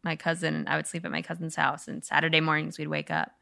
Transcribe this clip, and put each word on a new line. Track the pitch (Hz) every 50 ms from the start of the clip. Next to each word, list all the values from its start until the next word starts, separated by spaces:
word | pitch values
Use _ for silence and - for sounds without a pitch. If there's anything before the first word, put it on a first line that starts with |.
| -
My | 180 160
cousin, | 156 - 170 165 170 170 156 156 156 147
I | - 151
would | 156 156
sleep | - - 170 175
at | -
my | - 156 170
cousin's | - 165 170 170 160 -
house, | - 151 135 139 151 -
and | - 139 - -
Saturday | - - 143 156 165 160 160
mornings | 160 160 156 151 156 160 165
we'd | - 151 151
wake | 156 151 151 -
up | 165 - - - _ _